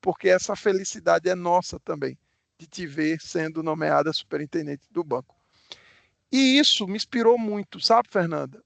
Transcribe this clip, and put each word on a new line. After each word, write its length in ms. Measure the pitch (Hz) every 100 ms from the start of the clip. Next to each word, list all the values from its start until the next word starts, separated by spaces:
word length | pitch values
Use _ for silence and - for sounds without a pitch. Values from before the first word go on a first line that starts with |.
porque 280 | 190 170 196
essa 260 | 185 -
felicidade 720 | 196 214 190 190 220 175 170 165
é 60 |
nossa 440 | 180 175 175 180 -
também, 380 | - 156 135 131 _ _ _ _
de 100 | 165
te 180 | -
ver 340 | 175 139 156 160
sendo 420 | - 175 160 160
nomeada 500 | 160 156 156 143 147
superintendente 720 | 156 - 156 147 170 151 143 _
do 120 | -
banco. 320 | 165 127 131 _ _ _ _ - _ _ _ _ _
E 280 | 262 269 269
isso 260 | 294 - 196
me 80 |
inspirou 420 | 202 - 247 233 240
muito, 420 | 220 208 202 180
sabe, 300 | - 226 240
Fernanda? 520 | 208 170 156 135 165